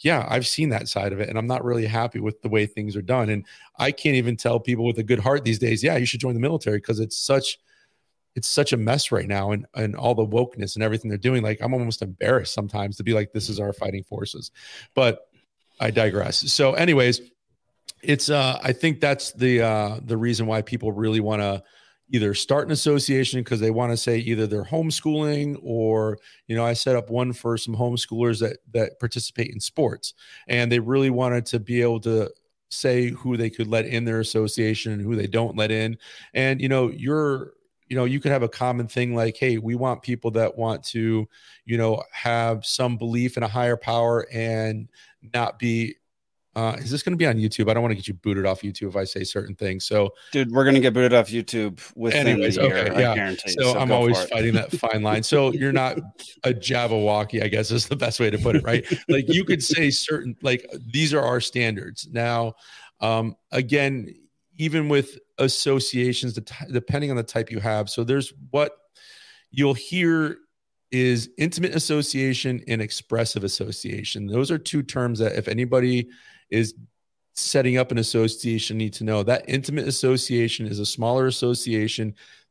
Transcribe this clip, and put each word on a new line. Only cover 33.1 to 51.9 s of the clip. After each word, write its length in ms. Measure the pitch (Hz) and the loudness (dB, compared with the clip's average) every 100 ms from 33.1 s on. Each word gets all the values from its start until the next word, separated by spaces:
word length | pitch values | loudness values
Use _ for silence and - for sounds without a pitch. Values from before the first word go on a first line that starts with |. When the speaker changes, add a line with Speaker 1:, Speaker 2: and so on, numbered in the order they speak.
Speaker 1:
who 260 | 123 127 120 | -2 -4 -2
they 140 | 113 | -2
could 160 | - 107 | -2 -2
let 180 | 113 113 | 0 0
in 180 | 117 | -2
their 160 | 117 113 | 0 -2
association 720 | 110 110 107 - 110 110 113 | 0 0 0 0 0 0 -4
and 100 | 104 | -4
who 140 | 101 110 | -2 -2
they 100 | 101 | 0
don't 300 | 113 113 107 | 0 -2 0
let 140 | 107 | 0
in. 280 | 110 110 113 - - - | 0 -2 -6 -12 -20 -8
And, 260 | 131 131 135 | 0 0 0
you 80 | 131 | 0
know, 220 | 131 123 | 2 0
you're, 640 | - 123 151 147 131 - _ _ _ - | -2 -2 0 0 -2 -6 _ _ _ -6
you 80 | 127 | -2
know, 80 | |
you 160 | 123 139 | 0 0
could 120 | 147 | 2
have 100 | 139 | 2
a 60 | 117 | 0
common 380 | - 127 120 113 | -2 -2 -2 -2
thing 260 | 127 123 | -2 0
like, 220 | 117 113 - | 0 0 0
"Hey, 220 | 131 113 | 0 0
we 160 | 110 | -2
want 280 | 120 131 120 | -2 -2 -2
people 280 | - 120 117 | -4 -4 -2
that 240 | 113 110 117 | 0 0 0
want 260 | 113 101 | -4 -4
to, 440 | - 113 113 110 110 _ - - | -6 -2 0 0 -2 _ -20 -16
you 120 | 110 117 | -4 0
know, 240 | 113 107 - | 0 0 -4
have 520 | - 120 117 117 110 - | -6 -2 0 0 -2 -4
some 320 | - 123 117 | -2 -2 -2
belief 380 | 117 120 123 123 | -2 0 -2 -2
in 60 | |
a 60 | 113 | -4
higher 280 | 120 120 120 | 0 0 0
power 480 | - 117 117 117 - | 0 2 2 2 -2
and 560 | 117 113 110 110 110 113 _ - _ 110 | -4 -2 -2 -2 -4 -8 _ -20 _ -6
not 240 | 120 117 - | -4 -4 -2
be," 380 | 120 113 113 - _ _ _ _ _ 110 | -2 0 -2 -8 _ _ _ _ _ -4
uh, 200 | 113 - | -4 -4
is 100 | 117 | -4
this 120 | 147 | -4
gonna 140 | 185 175 | -2 2
be 100 | 156 | 2
on 100 | 113 | 2
YouTube? 340 | 107 - 107 | 0 2 2
I 40 | |
don't 80 | 113 | 2
wanna 120 | 117 | 2
get 120 | 98 98 | -2 -6
you 60 | |
booted 300 | 95 104 98 | -6 -2 0
off 160 | 95 92 | 0 -2
YouTube 260 | 101 92 101 | -6 -8 -6
if 60 | 98 | -4
I 80 | |
say 200 | 95 98 | -4 -6
certain 300 | 90 104 101 | -6 -6 -6
things. 320 | 95 98 95 - | -6 -4 -4 0
So 240 | 107 98 - - | 2 2 -2 -4
Speaker 2:
Dude, 180 | 143 123 | -2 2
we're 140 | 127 135 | 6 6
gonna 140 | 135 | 8
get 120 | 127 | 6
booted 220 | 117 123 | 6 6
off 140 | 120 107 | 6 4
YouTube 500 | 117 107 117 107 85 - | -2 -4 -2 -4 -6 -16